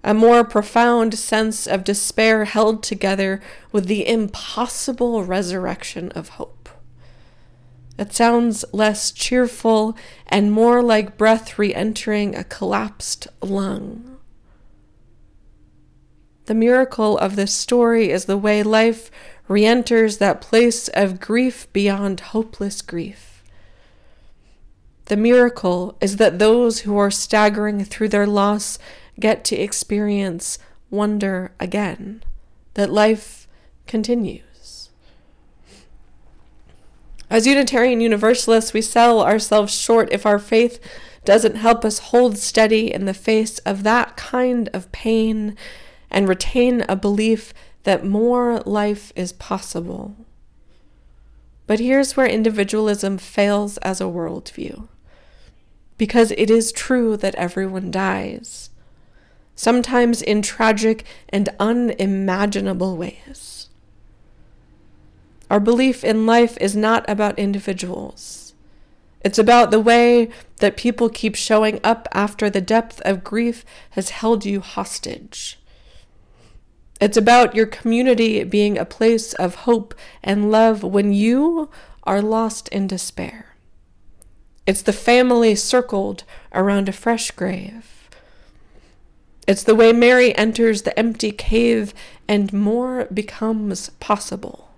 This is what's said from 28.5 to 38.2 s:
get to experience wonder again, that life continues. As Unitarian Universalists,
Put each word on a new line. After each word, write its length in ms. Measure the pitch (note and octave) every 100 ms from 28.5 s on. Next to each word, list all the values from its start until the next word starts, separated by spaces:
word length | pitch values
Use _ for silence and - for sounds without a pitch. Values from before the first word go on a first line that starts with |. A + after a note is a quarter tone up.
| G#3 - - - - - -
get 240 | A3 A3
to 120 | - A3
experience 1000 | G3+ - - G#3 G#3 G3+ G3 F3 - - - - _
wonder 640 | G3+ G#3 G#3 G3 F#3 F#3 _
again, 640 | F3+ G3+ G3+ - G3+ A3 - - - - _ -
that 140 | G3+
life 560 | F#3+ G#3+ G#3+ - - - _ _ _ -
continues. 1040 | A3 G#3+ A#3+ G3 - - - - - - _ _ _ _ _ _ _ - - - - - - - - - - - - - - - - -
As 160 | A3+ A3+
Unitarian 540 | C#4 C4+ C4 B3+ A#3+
Universalists, 720 | A3+ G#3